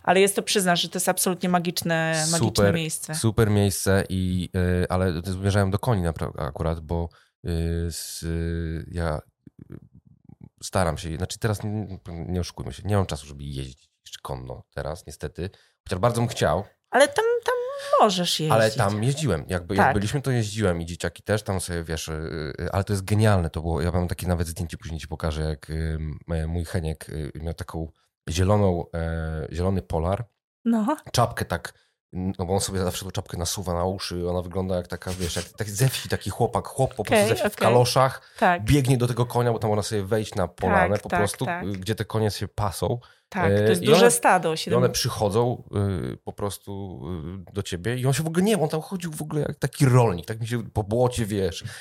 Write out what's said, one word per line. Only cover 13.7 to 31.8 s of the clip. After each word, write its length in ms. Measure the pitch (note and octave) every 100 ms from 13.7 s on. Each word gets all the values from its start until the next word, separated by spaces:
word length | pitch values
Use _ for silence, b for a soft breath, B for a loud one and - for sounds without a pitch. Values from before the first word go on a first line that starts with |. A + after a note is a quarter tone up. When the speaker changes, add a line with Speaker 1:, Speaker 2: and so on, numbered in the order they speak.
| B1 _ _ - -
Speaker 2:
konno 400 | - C2 B1+ B1 -
teraz, 320 | - C#2 D#2+ -
niestety, 440 | D2+ D#2 - F2+ b b b
chociaż 140 | - F#2
bardzo 220 | A#2+ A#2
bym 80 | A#2+
chciał. 360 | - F#2+ D#2+ G2+ _ _
Speaker 1:
Ale 180 | B3 D4
tam, 160 | C#5+ A4+ A#4+
tam 100 | A#4 B4 B4 C#5 C#5 D5
możesz 420 | A3 F#3 F3 - D#3
Speaker 2:
Ale 140 | A2+
Speaker 1:
jeździć. 140 | A2 A#2
Speaker 2:
tam 260 | G2+ G#2
jeździłem. 400 | A#2 C#3+ D3+ E2 -
Jakby, 260 | F2+ F2
jak 100 | G2 D3
Speaker 1:
Tak. 80 |
Speaker 2:
byliśmy, 280 | C3+ G#2 C#3+
to 80 | C3+
jeździłem 500 | B2 G#2 G#2 G2+ E2+
i 60 | E2
dzieciaki 360 | E2+ F2 -
też 200 | - G#2
tam 180 | - F#2+
sobie, 240 | - E2+
wiesz, 240 | E2 D#2+ -
y, 40 | D#2 D#2+ D#2+ D2+ -
y, 120 | E2+
ale 120 | F#2+
to 80 | G2
jest 120 | G2+
genialne 460 | F#2+ G#2 G#2+ G2 E2
to 100 | -
było. 200 | D#2+ E2
Ja 80 | E2+
mam 160 | F2 F2
takie 180 | - E2+
nawet 200 | E2+ E2+
zdjęcie, 280 | E2 E2+ -
później 240 | - D#2+
ci 80 | D#2
pokażę, 340 | D#2+ E2+ D2+
jak, 280 | D#2 D2+ -
y, 280 | D#2 D#2+ D#2 D#2 C#2+ -
m-, 180 | E2 D#2+
mój 160 | E2+
Heniek, 440 | E2 F#2+ D#2+ D2+ -
y, 240 | D2+ D2 -
miał 140 | D#2+
taką 360 | D#2+ - E2+ D#2+ - _ _ -
zieloną, 540 | E2+ F#2 G#2 G2+ E2+ -
e, 540 | E2+ E2 E2 D#2+ D#2+ -
zielony 300 | D#2+ F2+ F#2+
Polar. 420 | - E2 E2 G2 A2+ _ _ _
Speaker 1:
No. 320 | A#3 A3+ G#3+ D4+ -
Speaker 2:
Czapkę 320 | - A#2 -
tak, 280 | G2 F2 - -